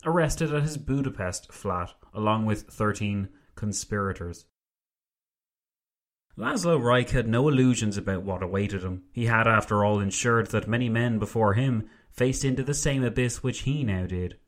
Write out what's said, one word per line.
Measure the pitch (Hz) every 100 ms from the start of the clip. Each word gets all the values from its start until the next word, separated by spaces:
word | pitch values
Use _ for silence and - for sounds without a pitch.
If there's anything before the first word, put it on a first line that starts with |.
| 160
arrested | 170 151 - 156
at | 147
his | 147 151
Budapest | - 135 120 - 90 - -
flat, | - 101 90 92 - -
along | 104 107 110 110
with | 104 -
thirteen | - 107 101 104 101 98 - _ -
conspirators. | 104 98 - 104 98 90 87 85 _ _ _ _ _ _ _ _ _ _ _ _ _ _ _ _ _ _ _ -
Laszlo | 233 233 170 156
Rajk | 120 123 120
had | 131 113
no | 117 151
illusions | 131 127 117 110 101
about | 92 95
what | 98 90
awaited | 90 98 101 98
him. | 92 92 -
He | 120 117
had, | 113 113
after | 107 - 104
all, | 104 104
ensured | 98 - 123 117 110
that | 110 104
many | 117 123
men | 117 120 110
before | 104 113 104
him | 104 135 113 - _ _
faced | - 127 131 139
into | 127
the | 131
same | 147 156 135
abyss | 123 107 123 -
which | 127 117
he | 131 147
now | 117 92 90
did. | 90 90 -